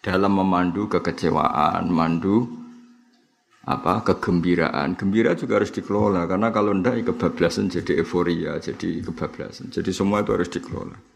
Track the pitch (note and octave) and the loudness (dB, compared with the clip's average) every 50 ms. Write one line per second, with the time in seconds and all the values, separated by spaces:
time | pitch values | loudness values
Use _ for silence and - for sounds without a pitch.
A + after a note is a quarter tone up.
0 | - G2 F#2 F#2+ G2 G2 G2 F#2+ F#2+ F#2+ F#2 F2 F2+ F2+ E2 G2 G#2+ G#2 - F2 | -2 0 2 4 4 4 4 4 4 4 4 2 2 2 0 -2 -2 0 0 0
1 | - F2 E2 - - E2 - D#2 D2 - - C#2+ D2+ E2 E2+ F2 F2 F2 F2+ D#2+ | 0 -2 -4 0 0 2 2 4 2 2 2 2 2 2 2 0 -2 0 2 2
2 | E2 E2 E2 E2 E2+ F#2+ G2+ A#2 B2 - - - - - - - - - - _ | 2 2 0 0 2 2 2 2 2 0 -8 -14 -16 -18 -20 -20 -20 -20 -20 _
3 | _ _ _ _ _ _ _ _ _ _ _ _ - - C2 - - E2+ F#2 A2+ | _ _ _ _ _ _ _ _ _ _ _ _ -6 -6 -4 0 0 0 0 2
4 | - - F#2+ - - - F2+ E2+ D#2+ F2 F2 E2 D#2+ - - C#2+ C#2+ D2 F#2 - | 2 0 0 0 2 2 2 2 4 2 2 2 2 0 0 0 -2 -2 -2 -2
5 | G2+ G2 G2 A2 A2+ D#3 F3 E3+ D#3 B2 A2+ G2+ G#2 G2+ - G#2 - - G2+ G#2 | -2 2 2 4 4 4 2 0 -2 0 2 0 0 0 -2 -8 -4 -2 0 2
6 | G#2+ G#2 G2 F2+ E2+ E2+ F#2 F#2+ A2 A2+ G#2+ G#2+ G#2 G#2 G2+ F#2+ F2+ - - D#2+ | 2 2 2 0 0 0 0 0 0 2 2 2 2 2 2 2 2 0 0 0
7 | - - E2+ - F2+ E2+ - - F2 E2+ - G2+ G2+ F#2+ E2+ F2 F2+ - - - | -2 -2 -2 0 -2 -2 2 2 0 2 2 0 -2 0 -2 -2 -2 0 0 0
8 | E2 - - F2 F2 F2 E2+ E2 D#2+ D2+ D2 D#2+ - - - - - F#2 E2 E2+ | 0 0 0 0 0 0 0 -2 -2 -4 -6 -6 -6 -8 -8 -6 -4 -4 -4 -4
9 | - - E2 - - - - - - - - - - - - - - F#2+ F#2 - | -6 -8 -6 -6 -6 -8 -6 -10 -12 -12 -12 -14 -16 -8 -6 -4 -4 -2 -2 0
10 | G2 G2 G#2 G#2 G2+ - G#2 F#2 F2+ - - - - - - - - - - - | 0 2 2 2 2 0 0 0 0 -2 -4 -8 -8 -6 -8 -8 -8 -10 -14 -18
11 | - _ _ | -20 _ _